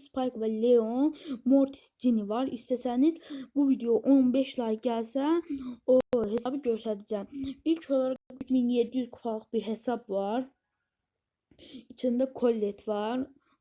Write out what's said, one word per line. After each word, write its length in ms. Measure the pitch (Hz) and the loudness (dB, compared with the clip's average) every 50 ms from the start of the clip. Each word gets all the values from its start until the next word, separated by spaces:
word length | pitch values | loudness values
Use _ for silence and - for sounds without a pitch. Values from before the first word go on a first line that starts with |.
| - | -6
Spike 340 | - - 269 254 254 247 220 220 | -10 -6 -4 -4 -4 -4 -4 -4
və 80 | 220 226 | -4 -2
Leon, 640 | 214 220 247 247 240 226 220 233 254 277 311 311 294 - 330 269 226 - | 0 4 6 6 6 4 2 0 0 0 0 0 -2 -8 -10 -10 -4 2
Mortis, 440 | 247 262 277 277 269 277 - - - - _ | 4 6 6 6 4 0 -8 -18 -20 -18 _
Ginny 300 | - 254 240 220 208 196 | 0 0 2 2 0 -2
var. 240 | 208 233 262 269 - 240 | -2 -4 -2 -4 -6 -8
İstəsəniz, 580 | - - 262 240 - 247 240 240 269 320 320 330 - - 302 269 262 - _ | -6 -4 -4 -4 -2 -2 0 2 4 2 2 0 -6 -14 -14 -14 -14 -6 _
bu 140 | 277 285 277 | 0 2 2
video 260 | 269 220 226 233 233 220 - | 2 2 2 2 2 2 4
on 260 | - 277 277 262 254 240 | 4 6 6 6 4 4
beş 220 | 269 269 262 - - | 2 0 0 -2 -4
like 260 | 240 226 220 220 - | -2 -2 -2 -2 -2
gəlsə, 480 | 247 233 226 233 226 - 269 269 294 330 339 339 - 294 277 262 254 247 240 _ | -2 -2 -2 -4 -4 -4 -2 0 2 2 0 0 -4 -8 -8 -8 -10 -12 -8 _
o 120 | - 254 254 254 - - 247 220 202 208 | 4 4 4 4 2 0 0 0 0 -2
hesabı 280 | 240 233 254 262 285 285 247 | -4 -4 -4 -6 -4 -2 -2
göstərəcəm. 580 | 233 214 208 226 214 202 208 - 214 202 202 - - 277 269 269 269 - _ | -4 -2 -4 -6 -6 -6 -6 -8 -8 -8 -8 -10 -10 -10 -10 -10 -10 -6 _
İlk 260 | 302 330 330 - - | -2 -2 -2 -2 -2
olaraq 480 | 277 262 262 262 262 - - _ - 262 - | -2 0 0 0 -4 -6 -10 _ -16 -16 -6
üç 80 | - | -2
min 180 | 254 262 240 240 247 | 0 2 2 2 2
yeddi 280 | 247 233 233 240 262 247 | 2 0 0 -2 -4 -6
yüz 60 | 233 | -6
kupalık 420 | - - - 233 220 220 220 _ - | -8 -10 -8 -6 -6 -6 -8 _ -6
bir 140 | 226 208 202 220 | -4 -4 -4 -6
hesab 360 | 214 - - 240 233 233 - 190 196 | -6 -4 -4 -4 -4 -6 -6 -4 -4
var. 260 | 196 196 214 247 262 262 _ _ _ _ _ _ _ _ _ _ _ _ _ _ _ _ _ _ _ _ _ _ - - 285 254 226 _ | -2 -2 -2 -4 -6 -6 _ _ _ _ _ _ _ _ _ _ _ _ _ _ _ _ _ _ _ _ _ _ -20 -20 -20 -20 -20 _
İçində 400 | - - - 254 240 240 262 262 262 | -12 -4 -2 -2 0 0 -2 -2 -2
Colette 540 | - 233 247 233 226 208 202 202 - - | 0 0 0 0 0 -2 -4 -6 -8 -8
var. 400 | - 214 208 208 214 240 254 262 - - _ _ _ _ _ | -6 -4 -4 -4 -4 -4 -4 -6 -8 -10 _ _ _ _ _